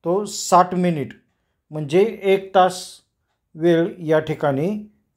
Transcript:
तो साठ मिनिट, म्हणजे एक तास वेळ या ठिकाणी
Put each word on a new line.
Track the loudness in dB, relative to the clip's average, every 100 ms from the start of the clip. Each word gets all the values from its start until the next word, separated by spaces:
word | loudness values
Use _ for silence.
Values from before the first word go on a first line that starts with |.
तो | -2 -2
साठ | -4 -10 2 4 4
मिनिट, | 0 -2 -2 -8 -12 _ _ _ _ _
म्हणजे | -12 -2 2 0 0
एक | 0 0 2
तास | 2 2 0 -14 -20 _ _ _ _ _
वेळ | -2 2 2 0 -4
या | 0 0
ठिकाणी | 0 -4 -2 -2 -4 -6 -10 _ _